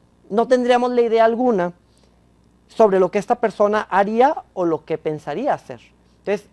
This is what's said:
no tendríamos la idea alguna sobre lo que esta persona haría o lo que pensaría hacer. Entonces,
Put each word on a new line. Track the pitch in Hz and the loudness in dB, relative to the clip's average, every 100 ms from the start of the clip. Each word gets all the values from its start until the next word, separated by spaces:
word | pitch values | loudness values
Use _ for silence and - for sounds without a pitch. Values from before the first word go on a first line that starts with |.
| _ _ - | _ _ -6
no | 202 233 | -2 0
tendríamos | 254 247 247 247 | 0 2 0 0
la | 247 | 0
idea | 233 226 226 | 2 2 2
alguna | 233 254 202 175 175 _ _ _ _ _ _ _ _ _ | 2 0 0 -2 -8 _ _ _ _ _ _ _ _ _
sobre | - 214 190 | 2 2 4
lo | 180 | 0
que | 202 | -2
esta | 190 180 | -4 -2
persona | 220 - 208 208 - | -2 0 0 0 -2
haría | 185 202 226 269 330 - | -2 0 2 2 0 -8
o | - 170 | -6 -4
lo | 156 - | -4 -6
que | 156 | -8
pensaría | 160 151 147 151 269 | -6 -8 -8 -6 -4
hacer. | 160 - 120 _ _ _ _ | -6 -8 -20 _ _ _ _
Entonces, | - 202 - | -6 -6 -6